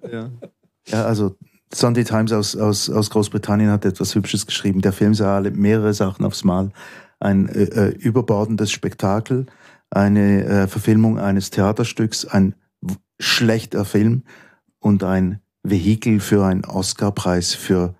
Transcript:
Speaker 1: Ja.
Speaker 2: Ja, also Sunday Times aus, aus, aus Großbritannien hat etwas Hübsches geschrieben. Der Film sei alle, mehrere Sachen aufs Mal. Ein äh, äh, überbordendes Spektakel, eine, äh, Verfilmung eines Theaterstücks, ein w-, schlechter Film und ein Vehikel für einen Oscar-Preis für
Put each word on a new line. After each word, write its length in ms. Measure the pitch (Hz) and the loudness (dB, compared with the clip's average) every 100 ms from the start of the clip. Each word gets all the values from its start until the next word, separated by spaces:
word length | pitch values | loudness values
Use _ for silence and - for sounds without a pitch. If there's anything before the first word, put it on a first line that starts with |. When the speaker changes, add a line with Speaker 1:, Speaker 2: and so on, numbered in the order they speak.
| - | -12
Speaker 1:
Ja. 160 | 117 117 120 - _ _ _ - | -10 -10 -14 -20 _ _ _ -6
Speaker 2:
Ja, 180 | 110 110 | -2 0
also 280 | 107 101 - - _ _ | 0 0 -4 -20 _ _
Sunday 320 | - 123 120 | 0 2 2
Times 260 | 113 110 110 | 0 0 0
aus, 220 | 110 104 | 0 -2
aus, 360 | - 107 101 - | 0 0 0 -2
aus 180 | 104 107 | -2 0
Großbritannien 600 | 110 104 104 - 104 107 | 0 0 -4 0 2 2
hat 160 | 101 101 | 2 0
etwas 280 | - 95 | -2 -2
Hübsches 320 | 107 95 101 - | -2 -2 -4 -4
geschrieben. 360 | - 101 95 | -4 -2 2
Der 100 | 101 | 0
Film 220 | 95 104 | 2 2
sei 120 | 107 98 | 2 2
alle, 240 | 98 98 | 0 -2
mehrere 440 | - 101 110 107 | 0 2 2 2
Sachen 320 | 104 98 - 101 | 0 -2 -2 -4
aufs 180 | - | 0
Mal. 280 | 95 90 98 - - - - - | 0 0 -2 -6 -20 -20 -20 -6
Ein 280 | 101 98 - | 0 2 0
äh, 140 | 107 | 0
äh, 240 | 101 117 98 - | 0 2 0 0
überbordendes 720 | 120 123 117 104 110 104 104 | 0 0 0 0 0 -2 -2
Spektakel, 760 | - - - 98 104 - 127 131 _ - _ _ | -4 -8 -4 -2 -2 -2 -4 -4 _ -20 _ _
eine, 560 | 98 101 104 101 98 | 0 4 4 4 2
äh, 220 | - 101 95 | 2 0 0
Verfilmung 500 | 107 110 110 113 110 | -2 2 4 4 2
eines 300 | 98 98 - | 0 -2 -2
Theaterstücks, 760 | - 98 110 113 - 110 - - | 0 0 0 -4 -2 -4 -4 -10
ein 280 | 101 98 - _ _ | -2 -2 -2 _ _
w-, 120 | 90 95 _ - | -8 -8 _ -10
schlechter 680 | - - 117 110 - - 98 | -4 0 2 0 -2 -4 -2
Film 380 | 104 110 127 - - - _ _ _ | 2 2 0 -4 -20 -20 _ _ _
und 240 | 107 98 | 0 2
ein 360 | 95 95 92 101 _ _ | 2 0 0 -2 _ _
Vehikel 580 | 98 98 92 110 120 104 | -2 0 2 0 2 0
für 240 | - 104 | 2 2
einen 200 | 95 92 | 2 0
Oscar-Preis 920 | - 95 95 - 101 101 92 90 87 | -2 -6 -4 -2 -2 -2 -2 0 -2
für 400 | - - 92 87 | -6 0 0 0